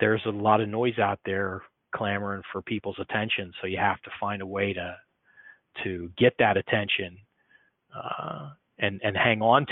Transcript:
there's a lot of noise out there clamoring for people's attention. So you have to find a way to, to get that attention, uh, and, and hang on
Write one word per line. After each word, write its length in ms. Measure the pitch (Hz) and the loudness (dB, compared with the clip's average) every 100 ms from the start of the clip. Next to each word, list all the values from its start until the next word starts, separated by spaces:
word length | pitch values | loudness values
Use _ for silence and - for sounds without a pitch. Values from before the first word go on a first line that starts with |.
there's 220 | 110 110 110 | 2 2 0
a 40 | |
lot 320 | 104 107 107 | 0 4 4
of 80 | 107 | 4
noise 280 | 107 123 113 | 0 0 2
out 220 | 101 101 - | 0 0 -2
there 360 | 98 98 95 - _ _ | -2 -2 -4 -12 _ _
clamoring 500 | - 104 101 101 98 - | -6 -2 -2 -4 -6 -8
for 80 | 98 | -10
people's 340 | - 104 101 98 | -4 -4 -4 -8
attention. 500 | 95 107 110 - 95 - | -4 -2 0 -2 -6 -8
So 80 | 92 | -6
you 100 | 95 | 0
have 220 | 101 92 | 0 0
to 80 | - - | -6 -6
find 220 | 101 101 | -4 -4
a 40 | 95 | -4
way 260 | 98 101 | -2 -2
to, 220 | 90 90 87 _ _ _ - - - _ - | -2 -6 -10 _ _ _ -20 -20 -20 _ -8
to 260 | - 90 85 - | -6 -6 -8 4
get 160 | 123 - | 4 6
that 160 | 113 98 | 4 4
attention, 600 | - 113 101 - 92 92 _ _ _ _ _ _ _ | 2 0 0 -2 -4 -10 _ _ _ _ _ _ _
uh, 580 | - - - - - 143 143 _ _ | -12 -8 -8 -6 -8 -10 -16 _ _
and, 220 | 104 98 | -2 0
and 140 | 107 98 | -2 2
hang 240 | 123 110 | 2 4
on 240 | 110 127 147 | 6 4 4